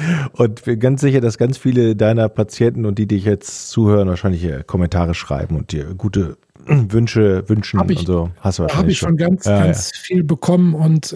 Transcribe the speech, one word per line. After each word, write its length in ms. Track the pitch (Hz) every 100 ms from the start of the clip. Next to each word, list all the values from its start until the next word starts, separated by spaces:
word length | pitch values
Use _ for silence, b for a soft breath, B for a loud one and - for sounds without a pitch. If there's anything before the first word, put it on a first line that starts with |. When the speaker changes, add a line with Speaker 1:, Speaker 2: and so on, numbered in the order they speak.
| 156 165 135
Speaker 1:
Und 300 | - 120 107
bin 160 | - 113
ganz 220 | 127 135
sicher, 180 | 143 131
dass 180 | 117 -
ganz 200 | 120 135
viele 380 | 131 123 113 107
deiner 340 | 107 113 107
Patienten 560 | - 104 - 120 120 110
und 120 | 101
die, 100 | 104
die 100 | 101
jetzt 520 | 101 101 - - -
zuhören, 380 | - 104 104 95
wahrscheinlich, 360 | 87 98 85 87
äh, 180 | 67 -
Kommentare 480 | 92 85 90 85 82
schreiben 420 | - 71 - 80
und 160 | -
dir 220 | 78 76 92
gute 420 | 104 101 87 - _
<clears throat> 140 | - -
Wünsche 800 | 147 104 110 117 113 104 92 98
wünschen 300 | 107 - 101
Speaker 2:
Hab 100 | 92
ich, 80 | 185
Speaker 1:
und 60 | 87
so. 220 | 87 85 87
Hast 200 | 98 -
du 40 |
Speaker 2:
da 60 | -
hab 60 | 147
Speaker 1:
wahrscheinlich 180 | 190
Speaker 2:
ich 60 | 165
schon 180 | 170 156
ganz, 280 | 175 185 -
Speaker 1:
Ja, 200 | 101 170
Speaker 2:
ganz 260 | - -
Speaker 1:
ja. 60 | -
Speaker 2:
viel 220 | - 185
bekommen 500 | 156 170 - 180 175 156
und 360 | 160 156 -